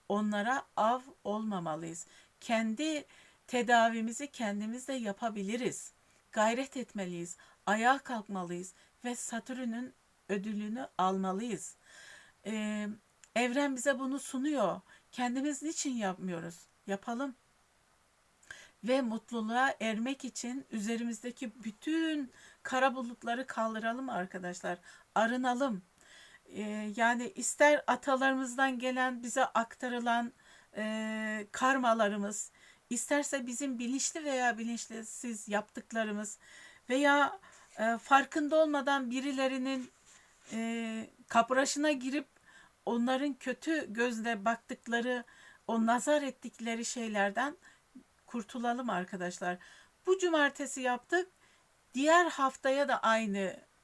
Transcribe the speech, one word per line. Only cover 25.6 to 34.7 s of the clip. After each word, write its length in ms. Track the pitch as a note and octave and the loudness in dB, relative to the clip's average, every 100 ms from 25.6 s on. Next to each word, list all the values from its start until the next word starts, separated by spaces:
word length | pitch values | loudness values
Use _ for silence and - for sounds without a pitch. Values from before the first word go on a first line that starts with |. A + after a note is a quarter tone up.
| C#4 G3 - _ - - - - - | 0 -2 -8 _ -20 -20 -20 -20 -14
Ee, 480 | - G#3+ G#3+ G#3+ G#3 | -8 -6 -4 -4 2
yani 360 | A#3 A#3+ B3 - | 2 2 -2 -4
ister 480 | A#3+ - D4 D4 - | -2 6 8 8 4
atalarımızdan 920 | B3 - C4 C4+ C4 C4 A#3+ C4+ B3+ | 0 2 2 4 2 -2 0 0 2
gelen, 440 | B3+ B3+ B3+ B3 | -2 0 0 -2
bize 220 | A#3+ C4 C4 | -2 0 2
aktarılan, 880 | - A3+ - B3+ A#3+ A#3+ A#3 A#3+ - - - - - | 2 -2 -4 -4 -2 2 2 0 -6 -20 -20 -14 -6
e, 720 | G#3+ A3 A3 A3 A3 G#3+ G3+ | -4 -2 -4 -4 -4 -4 -6
karmalarımız, 1000 | - C4 C4+ B3 A3+ G#3 G#3 G3+ G#3+ - - - - - | 0 2 4 4 4 4 2 -2 -4 -10 -14 -20 -18 -6
isterse 580 | A#3+ - C#4+ C#4+ C#4 B3 | -2 0 0 0 -2 -4
bizim 320 | A#3+ C#4 A#3+ | -4 -4 -2
bilinçli 460 | A#3+ C4 - E4 D4 | -2 -2 -2 -4 -2
veya 320 | C4 B3 A3 | 0 2 0
bilinçsiz 920 | A3+ | -2